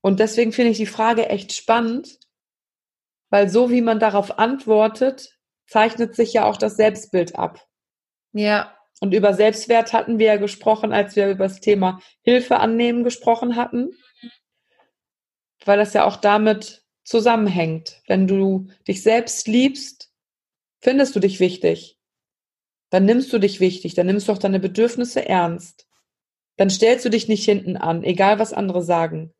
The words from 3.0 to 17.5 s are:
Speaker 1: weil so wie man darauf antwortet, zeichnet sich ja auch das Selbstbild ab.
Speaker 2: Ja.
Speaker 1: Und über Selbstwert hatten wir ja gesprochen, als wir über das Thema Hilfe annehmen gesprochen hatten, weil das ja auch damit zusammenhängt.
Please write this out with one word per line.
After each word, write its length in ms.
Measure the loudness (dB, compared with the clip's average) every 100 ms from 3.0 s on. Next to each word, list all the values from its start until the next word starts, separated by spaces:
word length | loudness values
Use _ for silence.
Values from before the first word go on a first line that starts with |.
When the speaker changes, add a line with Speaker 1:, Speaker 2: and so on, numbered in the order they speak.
| _ _ _
Speaker 1:
weil 180 | 2 2
so 220 | 2 2
wie 120 | 2
man 180 | 0 2
darauf 380 | 2 0 -2 -2
antwortet, 1000 | -2 -2 0 2 2 2 -2 -2 -18 _ _ _ _
zeichnet 480 | 2 2 0 -6
sich 180 | 0 0
ja 120 | 2 0
auch 100 | 0
das 200 | -4 2
Selbstbild 600 | 0 0 -4 -2 -2 -4
ab. 300 | -8 -8 _ _ _ _ _ _ _
Speaker 2:
Ja. 420 | -4 -2 -2 -4 _ _ _
Speaker 1:
Und 120 | -2
über 200 | 2 2
Selbstwert 580 | 4 2 2 0 0 2
hatten 260 | -2 -2 0
wir 80 | 2
ja 100 | 2
gesprochen, 560 | -2 -4 -2 0 0
als 220 | -2 -2
wir 140 | 0 0
über 140 | 0
das 160 | -4 -2
Thema 400 | 0 2 0 -2 _ _
Hilfe 360 | 2 2 2 0
annehmen 460 | 2 0 0 0
gesprochen 520 | -2 -2 -2 0 -2 -4
hatten, 340 | -4 -4 -6 -10 _ _ -20 _ _ _ _ _ _ _ _ _ _ _ _ _
weil 140 | 0 2
das 140 | 2
ja 120 | 2
auch 120 | 0 2
damit 680 | 0 2 2 0 -6 -20 _ _
zusammenhängt. 1000 | -4 0 2 2 0